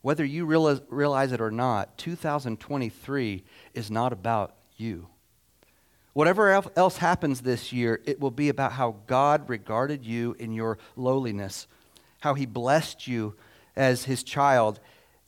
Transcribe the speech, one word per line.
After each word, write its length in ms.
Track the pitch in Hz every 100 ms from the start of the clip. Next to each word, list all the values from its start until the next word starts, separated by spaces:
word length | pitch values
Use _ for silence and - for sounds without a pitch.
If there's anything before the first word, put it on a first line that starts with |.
Whether 240 | 127 156
you 220 | 143 151 165
realize, 340 | 160 156 135 -
realize 440 | 127 143 135 135
it 80 | 123
or 100 | 110
not, 480 | 110 127 107 98 -
two 160 | -
thousand 460 | 175 160 147 131 110
twenty-three 800 | - 143 117 - - 139 117 95 - - -
is 160 | - 104
not 220 | 107 123
about 420 | 110 101 113 98 _ _ _
you. 320 | 113 87 85 _ _ _ _ _ _ _ _ _ _
Whatever 380 | 139 156 185 208
el-, 220 | 196 196 -
else 220 | 180 -
happens 420 | 170 175 160 127
this 320 | 123 120 -
year, 280 | 123 117 113
it 160 | - 139
will 100 | 139
be 180 | 120 147
about 240 | 131 135
how 240 | 127 123 104 104
God 420 | 127 143 147 143
regarded 560 | 117 - 113 139 147
you 320 | 113 117 117 -
in 140 | 117
your 260 | 113 113 107 -
lowliness, 720 | - 127 135 123 101 98 - - _ _ - _ _
how 140 | 151
he 120 | 139 131
blessed 600 | 123 120 151 - - -
you 260 | 120 107 - - _ _
as 300 | - 131 123
his 180 | 131 127
child, 560 | - 143 143 131 110 107 _ _ _ _